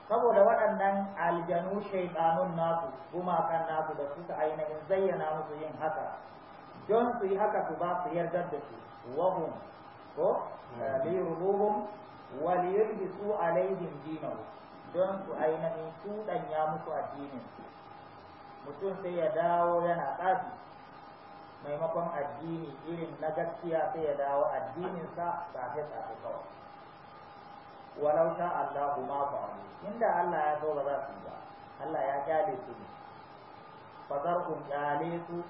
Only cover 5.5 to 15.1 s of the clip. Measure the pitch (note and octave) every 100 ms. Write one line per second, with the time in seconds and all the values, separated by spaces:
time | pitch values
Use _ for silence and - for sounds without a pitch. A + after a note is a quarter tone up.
5.5 | D3 D#3 B2 D#3 D3+ - - - - -
6.5 | - - - - A3 B3 A3+ F#3+ G3 G#3+
7.5 | G3 D#3 D#3+ F3 F3 D3 E3+ E3 F3+ E3
8.5 | D3 - - - - A#2 C3+ F#3 F#3 D#3
9.5 | - - - - - - C#3+ F3+ C4+ -
10.5 | - - A#2+ C3+ C3+ D#3+ F#3 E3+ A#3 F#3+
11.5 | G3+ G#3 - - - - - - B3 -
12.5 | F3+ F3+ G3 A3 G3 F3+ F#3 G3+ - E3+
13.5 | E3+ F#3+ F3+ E3+ D3 D3 D#3 - - -
14.5 | - - - - F3 F#3